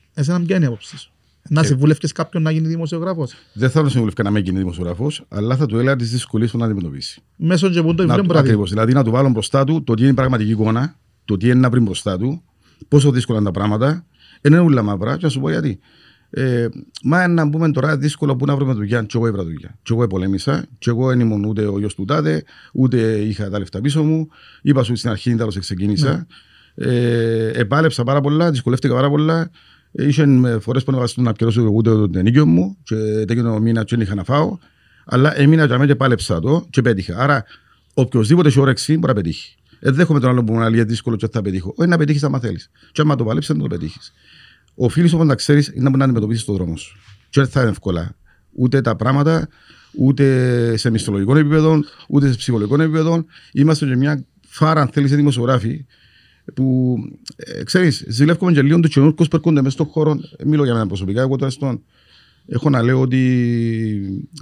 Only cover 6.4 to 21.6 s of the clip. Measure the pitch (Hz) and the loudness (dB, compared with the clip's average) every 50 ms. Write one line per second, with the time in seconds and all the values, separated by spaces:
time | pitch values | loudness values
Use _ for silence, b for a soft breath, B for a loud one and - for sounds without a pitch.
6.4 | 113 113 - 117 117 113 107 98 87 80 69 69 - - - - _ _ _ - | -2 -2 -2 -2 -2 -2 -2 -4 -4 -8 -8 -10 -14 -14 -16 -18 _ _ _ -4
7.4 | 165 160 185 165 180 196 175 170 160 165 170 165 190 160 - 185 202 170 170 156 | -2 0 0 2 2 2 2 2 0 0 2 2 2 2 2 2 2 2 4 4
8.4 | 143 131 113 104 101 90 92 107 113 113 127 143 131 113 110 127 139 135 123 110 | 4 4 4 2 0 0 -2 0 0 2 2 2 2 2 2 2 2 2 0 0
9.4 | 104 - - 135 139 131 160 165 139 - 113 107 123 139 135 117 131 131 127 113 | -2 -2 0 0 0 0 0 -2 -2 -2 0 2 2 2 2 2 2 0 0 0
10.4 | 107 107 113 104 107 110 113 113 135 160 - _ _ _ _ _ _ - 104 92 | 0 0 0 0 0 0 0 0 -2 -4 -6 _ _ _ _ _ _ -4 -4 0
11.4 | 101 120 123 127 127 127 113 - 117 101 92 - - 107 95 90 104 131 151 170 | 2 4 4 4 4 4 2 2 0 0 -2 -4 -6 -4 -4 -4 -4 -4 -6 -6
12.4 | - _ _ B B B B B B - - 147 131 147 123 123 117 - 120 107 | -10 _ _ B B B B B B 2 2 4 4 4 2 0 0 -2 -2 0
13.4 | 104 98 87 92 101 107 104 107 123 139 156 175 - _ b b b b b b | 0 -2 -2 -2 -2 -2 0 0 0 -2 -2 -4 -8 _ b b b b b b
14.4 | b 143 151 175 175 165 143 123 104 104 104 92 101 117 139 160 180 156 120 135 | b 4 6 6 6 4 4 2 0 0 -2 -4 -4 -4 -4 -4 -4 -4 -4 -4
15.4 | 135 151 160 170 156 139 98 - b b b b b b b b b b b - | -4 -4 -4 -2 -4 -4 -6 -8 b b b b b b b b b b b -4
16.4 | 131 131 123 120 117 113 - - - - - - - - 160 180 180 175 175 165 | -2 -2 0 0 -2 -4 -6 -10 -16 -18 -14 -6 -2 0 2 2 2 2 2 2
17.4 | 156 147 147 160 165 160 143 - 127 151 156 135 135 151 143 - 156 143 135 123 | 2 0 0 0 0 0 0 0 0 -2 0 0 -2 -2 -4 -2 -2 -2 -2 -2
18.4 | 135 143 143 135 143 131 127 104 104 101 117 120 110 104 - 117 117 117 104 98 | 0 -2 0 0 0 -2 -2 -2 -2 -2 -2 -2 -2 -2 -2 -2 0 0 -2 -2
19.4 | 90 82 82 73 - 90 - - - - 117 113 120 107 92 95 90 98 98 95 | -6 -6 -8 -10 -14 -16 -20 -12 -6 -4 -2 0 0 0 0 -2 -2 0 -2 -2
20.4 | - 143 139 175 - - 120 - - 120 117 113 127 131 127 123 120 113 107 104 | -2 -2 -2 -2 -4 -8 -12 -8 -4 -2 -2 0 0 0 2 2 2 2 0 0
21.4 | 101 107 107 104 | -2 -2 -2 -2